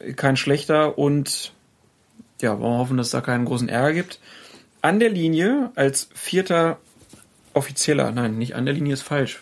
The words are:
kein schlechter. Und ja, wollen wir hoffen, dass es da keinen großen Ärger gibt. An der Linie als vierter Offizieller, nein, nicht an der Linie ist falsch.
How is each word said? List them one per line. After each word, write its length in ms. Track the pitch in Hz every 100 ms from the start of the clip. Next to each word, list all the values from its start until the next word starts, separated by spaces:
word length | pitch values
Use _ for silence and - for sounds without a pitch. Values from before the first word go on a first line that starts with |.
| - -
kein 220 | 139 135
schlechter. 600 | 139 147 - 151 151 -
Und 560 | 143 147 139 - - - _ _ _ _ _ - - -
ja, 180 | 120 104
wollen 140 | 117
wir 60 | 120
hoffen, 180 | 127 127
dass 100 | 117
es 40 |
da 100 | 120
keinen 240 | 127 120 123
großen 240 | 120 120
Ärger 240 | 120 143
gibt. 260 | 165 175 - - - - - _ _
An 180 | 156 208
der 100 | 233
Linie 640 | 185 160 160 190 285 247 -
als 340 | 139 139 -
vierter 640 | - - 180 185 170 165 - - _ - - _ _ _
Offizieller, 580 | 143 139 135 - 143 123
nein, 260 | 120 117 110
nicht 180 | 123 117
an 100 | 131
der 80 |
Linie 200 | 147 143
ist 100 | 135
falsch. 360 | - 147 123 -